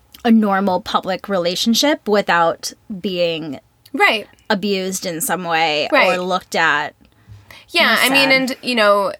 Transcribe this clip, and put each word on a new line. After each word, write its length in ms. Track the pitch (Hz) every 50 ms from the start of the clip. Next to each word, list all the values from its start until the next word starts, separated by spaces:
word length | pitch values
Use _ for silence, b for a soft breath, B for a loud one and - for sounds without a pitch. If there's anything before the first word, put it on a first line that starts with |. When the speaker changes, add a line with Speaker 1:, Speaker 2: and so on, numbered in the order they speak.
| _ _ - - -
Speaker 1:
a 60 | 240
normal 500 | 226 226 214 202 196 190 196 190 180 180
public 480 | - - - 202 - 180 185 170 - 202
relationship 760 | 196 180 170 175 180 - - 226 226 - 285 285 311 311 -
without 680 | 208 208 202 196 - 175 175 165 165 - - - - - - _ - 214 180
being 580 | - 202 180 175 175 170 160 156 160 156 131 - - _ _ _ - - -
Speaker 2:
Right. 340 | 269 403 359 233 208 196 - _ _ _ -
Speaker 1:
abused 560 | 214 185 196 202 196 190 185 190 190 - -
in 160 | 185 165 156
some 240 | 170 - 170 180 180
way 420 | 170 165 160 160 156 151 151 139 - 302
Speaker 2:
Right. 160 | 262 226 185
Speaker 1:
or 120 | 180 180
looked 340 | 180 185 185 185 - - -
at. 360 | 180 165 156 143 147 151 - - _ _ _ _ B B B B B B B B B B B
Speaker 2:
Yeah, 260 | - 339 302 240 220
Speaker 1:
That's 60 | - -
Speaker 2:
I 40 | 254
mean, 200 | 269 277 277 269
Speaker 1:
sad. 40 | 262
Speaker 2:
and, 240 | 262 262 254 262 -
you 140 | - 247 247
know, 380 | 226 208 208 202 202 196 180 - -